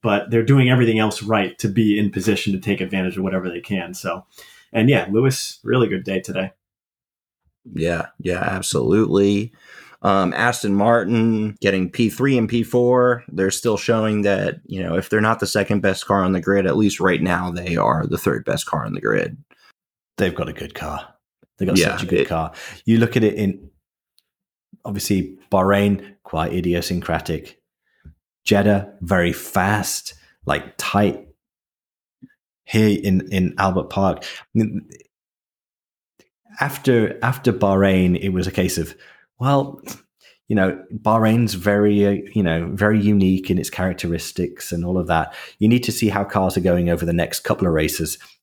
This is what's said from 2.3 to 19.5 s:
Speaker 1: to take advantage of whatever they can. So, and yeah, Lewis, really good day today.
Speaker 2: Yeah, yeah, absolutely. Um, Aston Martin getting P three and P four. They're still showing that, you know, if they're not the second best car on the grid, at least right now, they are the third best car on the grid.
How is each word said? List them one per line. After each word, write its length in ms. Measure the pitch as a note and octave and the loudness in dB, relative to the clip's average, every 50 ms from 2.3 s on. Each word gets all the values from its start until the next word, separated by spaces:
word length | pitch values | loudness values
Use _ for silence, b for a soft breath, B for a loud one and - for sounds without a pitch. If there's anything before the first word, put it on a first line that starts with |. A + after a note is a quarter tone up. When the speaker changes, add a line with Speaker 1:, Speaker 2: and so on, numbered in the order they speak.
| G#2 G2 - G#2+ G2 | 0 0 0 -2 -4
Speaker 1:
to 60 | F#2 | -2
take 220 | - G#2+ G2+ - | -2 -4 -2 -2
advantage 360 | F#2+ F#2 G2+ G2 F#2 F#2 E2+ | -4 -4 -4 -2 -2 -2 -4
of 60 | F#2 F#2 | -4 -4
whatever 260 | F#2+ F#2+ F#2+ F2+ F#2 | -4 -4 -4 -6 -6
they 120 | F2 F2 | -10 -10
can. 340 | E2+ - G#2 F#2+ F2 E2+ F#2 | -8 -6 -6 -6 -4 -8 -12
So, 320 | - - F#2 E2+ F#2+ - B B B B B B B B B B | -10 -8 -8 -8 -8 -12 B B B B B B B B B B
and 180 | A2+ A2 A#2 | 2 2 4
yeah, 160 | - G2+ F2 G2 | 4 2 0 0
Lewis, 500 | G2 A2 B2+ C3+ C3+ - - - - _ _ | 0 2 2 2 0 -2 -8 -10 -12 _ _
really 240 | A#2 A#2+ B2+ A#2+ | -2 2 2 2
good 160 | G2+ F#2+ F#2 F#2 | 0 0 -6 -6
day 160 | G2 F#2+ F#2+ | -4 -6 -6
today. 320 | - - F#2 F#2 F#2+ F#2+ _ _ _ _ _ _ _ _ _ _ _ _ _ _ _ _ _ _ _ _ _ _ _ - - | -6 -6 -6 -6 -6 -8 _ _ _ _ _ _ _ _ _ _ _ _ _ _ _ _ _ _ _ _ _ _ _ -14 -8
Speaker 2:
Yeah, 320 | D2+ D#2+ E2+ E2+ E2 D#2+ - _ _ | -6 -4 -2 -2 -4 -6 -8 _ _
yeah, 220 | - F2+ F2+ F2+ | -6 -4 -4 -2
absolutely. 1120 | - - F#2+ F#2+ F#2 - - D#2 A#1+ A#1 F2 G#2 A2 - D#2+ G2 G2+ G2+ G2+ G2+ G#2+ A#2+ B B B B B B B B B B - | -2 -4 -4 -4 -6 -2 -2 0 0 2 2 2 2 2 2 2 2 4 2 0 -2 -6 B B B B B B B B B B -2
Um, 300 | G2 G2 G2 F#2+ F2+ - | 0 2 2 0 0 0
Aston 420 | - A#2 A#2+ A#2 - - G#2 G2 | 0 0 0 -2 -2 -4 -2 0
Martin 840 | G2+ G2+ A2+ A#2 A#2 G2+ F2+ A#2 A2+ A2+ A2+ A2+ A2 G#2+ G#2+ G#2+ - | 2 4 4 4 2 2 2 0 2 2 2 0 0 -2 -4 -6 -2
getting 300 | - G#2 F#2+ F#2+ F#2 E2+ | 0 0 0 0 -2 -4
P 180 | - - A#2+ A2 | 0 0 0 0
three 260 | - - B2 C#3 C3+ B2+ | 0 0 0 2 2 2
and 100 | A2 G#2+ | 0 0
P 140 | A#2 A#2+ A2+ | 0 -2 -2
four. 600 | - - B2 B2 B2 B2+ B2+ B2 B2 B2 A#2+ - - | 0 0 2 2 4 4 4 4 2 0 -2 -6 -10
They're 220 | - D#2+ F#2+ F#2+ G2 | -4 -2 0 0 0
still 240 | - - A#2+ G#2+ | -2 -2 -2 -2
showing 460 | G2+ - - A#2 A2 A2 A2 G#2+ G#2 G2+ | -2 0 0 0 2 2 0 0 0 2
that, 380 | G2+ G2 F#2+ G2 G2 - - _ | 0 0 0 0 -4 -4 -6 _
you 160 | - - F#2 F#2 | -12 -8 -8 -6
know, 140 | F2 E2 | -2 -2
if 140 | F2+ F#2+ - | -4 -2 0
they're 100 | - G#2+ | 0 2
not 180 | G#2+ A2 A2+ - | 2 2 0 0
the 60 | - | -2
second 340 | G2 - G#2+ G2 - G#2+ G#2 | -2 0 -2 0 0 -2 0
best 260 | F2+ G2+ F#2+ - - | 0 0 -2 -2 -2
car 180 | - G2+ G2 F#2+ | 0 0 2 2
on 80 | F2+ F#2+ | 2 0
the 80 | F2+ | 0
grid, 260 | D#2+ - G2 G2 F#2+ | 0 2 2 2 2
at 100 | F#2+ C#2+ | 2 2
least 220 | F#2 G#2+ G2+ - - | 2 2 0 0 0
right 240 | F#2 F#2 F2+ - D#2+ | 0 0 2 2 0
now, 280 | F#2 F2 F2 F2+ F2+ E2+ | 0 -2 -2 -2 -4 -8
they 240 | F2 F2 F2+ E2+ | -8 -6 -4 -2
are 280 | - - G#1+ - - - | 0 0 0 0 0 -2
the 120 | - - - | -4 -4 -2
third 260 | - - C#2 A1+ - | -2 -2 -2 -2 -4
best 220 | - - - - | -4 -6 -6 -4
car 180 | - - D#2 A#1+ | -6 -6 -6 -6
on 100 | G#1+ G1+ | -6 -8
the 60 | G1+ | -6
grid. 360 | - G#1+ A1 G1+ G1+ G1+ - - - _ | -4 -2 -2 -2 -2 -4 -8 -14 -20 _